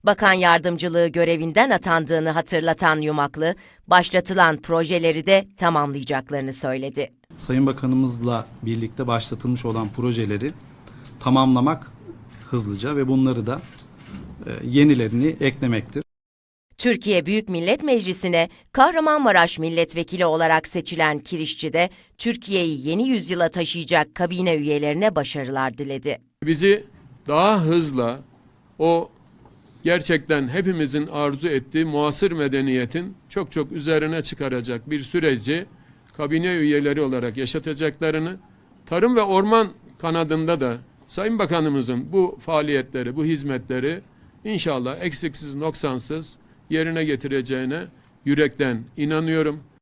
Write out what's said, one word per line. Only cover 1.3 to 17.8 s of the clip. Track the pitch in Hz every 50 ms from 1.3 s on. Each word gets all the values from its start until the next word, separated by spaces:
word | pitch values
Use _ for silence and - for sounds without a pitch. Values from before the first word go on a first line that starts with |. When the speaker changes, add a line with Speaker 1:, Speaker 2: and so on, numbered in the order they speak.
| 170 156 160 165 151 208 254 285
Speaker 1:
atandığını | 214 175 - 190 170 170 156 147 165 160 160 160
hatırlatan | 151 165 160 - 185 160 160 165 160 - 185 160 156 151
Yumaklı, | 151 151 151 151 143 139 - 151 156 165 190 - - - _ _ _
başlatılan | - 175 180 175 - - 180 180 - 190 190 175 165 156 -
projeleri | - - 165 165 165 151 185 175 165 165 151 160 156
de | 190 196 190 196 196 _
tamamlayacaklarını | - 185 170 165 151 147 143 139 143 131 127 143 131 131 - 143 139 135 135 131
söyledi. | - - 135 131 120 131 139 - 147 135 - _ _ _ _ -
Speaker 2:
Sayın | - - - 127 131 135
Bakanımızla | 135 131 135 - 127 131 131 131 127 120 117 120 120 117 113 110 - - -
birlikte | - 113 113 113 113 110 - - 131
başlatılmış | 123 117 117 - - 117 - - 123 123 123 -
olan | 117 110 113 110 107
projeleri | - - 117 123 117 113 110 101 104 98 120 151 - - - - - - - - - - - - - -
tamamlamak | - 131 127 131 135 131 127 123 123 147 160 - - - - - - - - - - - - - - -
hızlıca | 127 120 107 101 101 95 110 139 147
ve | 143 135
bunları | 127 131 131 131 131 123 120 107
da, | 117 127 165 - - - - - - - - - - - - - - - - -
e, | - 117 - -
yenilerini | 120 123 143 147 151 143 123 117 107 113 120 139 160 160 -
eklemektir. | - 135 - - 139 123 117 107 101 - - 143 - _ _ _ _ _ _ _ _ _ _ _ _ _ _
Speaker 1:
Türkiye | - - 247 233 247 - 208 202 175 147
Büyük | 160 202 214 220 208
Millet | 180 170 165 185 240 294